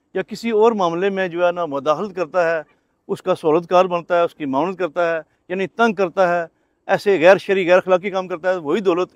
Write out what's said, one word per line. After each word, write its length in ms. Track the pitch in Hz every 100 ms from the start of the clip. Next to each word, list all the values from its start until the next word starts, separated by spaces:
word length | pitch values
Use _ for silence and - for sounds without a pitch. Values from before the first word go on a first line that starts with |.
| _
یا 80 | 185
کسی 280 | 185 214 226
اور 220 | 214 226
معاملے 380 | 220 180 170 196
میں 180 | 190 185
جو 200 | 170 175
ہے 40 |
نا 140 | 175 170
مداخلت 500 | 139 135 151 208 180
کرتا 360 | 165 180 165
ہے، 100 | 165 147 _ _ _ -
اس 140 | 190
کا 140 | - 180
سہولت 340 | 165 156 170
کار 160 | 180 185
بنتا 340 | 175 165 175
ہے، 40 |
اس 120 | 170 -
کی 100 | 147
معاونت 320 | 131 170 185
کرتا 380 | 180 147 170 165
ہے، 60 | 151 _ -
یعنی 180 | 185 185
تنگ 260 | - 233
کرتا 460 | 196 190 165 180 175
ہے، 60 | 165 _ _ _ -
ایسے 320 | 190 - 190
غیر 180 | 160 190
شرعی، 280 | - 196 175
غیر 120 | 180
اخلاقی 320 | 185 185 190
کام 180 | 185 185
کرتا 240 | 175 180
ہے، 40 | 185
وہی 260 | 147 165
دولت 280 | 185 170 180